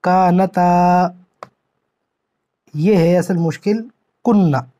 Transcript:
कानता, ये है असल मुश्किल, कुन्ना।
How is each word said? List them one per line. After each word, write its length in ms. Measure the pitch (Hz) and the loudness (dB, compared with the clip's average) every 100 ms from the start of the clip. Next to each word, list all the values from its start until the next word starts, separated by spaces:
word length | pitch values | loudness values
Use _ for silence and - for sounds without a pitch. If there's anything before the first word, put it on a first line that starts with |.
कानता, 1120 | 180 185 185 180 190 185 175 175 180 180 175 - _ _ - _ _ _ _ _ _ _ _ _ _ _ _ 147 | 0 0 2 0 0 0 0 2 2 0 -2 -8 _ _ -20 _ _ _ _ _ _ _ _ _ _ _ _ -4
ये 200 | 175 202 | 0 2
है 200 | 165 175 | 2 0
असल 220 | 180 180 | -2 -4
मुश्किल, 540 | 165 - 202 220 226 _ _ _ | -4 -4 -6 -6 -8 _ _ _
कुन्ना। 480 | - 208 175 135 127 | 0 2 2 -2 -6